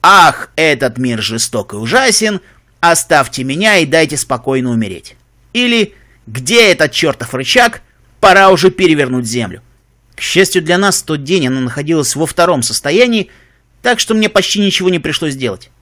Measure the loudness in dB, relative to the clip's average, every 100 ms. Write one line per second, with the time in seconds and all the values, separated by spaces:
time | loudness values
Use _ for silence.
0 | 6 6 6 2 -10 -2 0 0 -2 -2
1 | -4 -4 -6 -6 -4 -6 -8 -8 -2 0
2 | 2 0 -2 -4 _ _ _ _ 0 0
3 | 2 0 0 -6 -6 -2 2 2 2 2
4 | 0 -2 -6 -6 -2 -2 -2 -2 -4 -8
5 | -18 _ _ _ _ -2 0 0 0 _
6 | _ _ -14 -10 0 4 4 2 0 0
7 | -4 -4 -8 -8 0 2 2 -2 _ _
8 | _ _ 4 6 4 6 2 2 2 2
9 | 0 -2 -4 -6 -6 -10 _ _ _ _
10 | _ -12 -2 0 2 0 0 0 0 -2
11 | -4 -8 -2 0 0 -2 -4 -6 -2 -2
12 | -2 -4 -4 0 2 2 -2 -4 -2 0
13 | 0 -2 -4 _ _ _ _ _ -4 -4
14 | -2 0 0 0 -2 -2 -2 0 -2 -2
15 | -4 -4 -6 -4 -6 -6 -16 _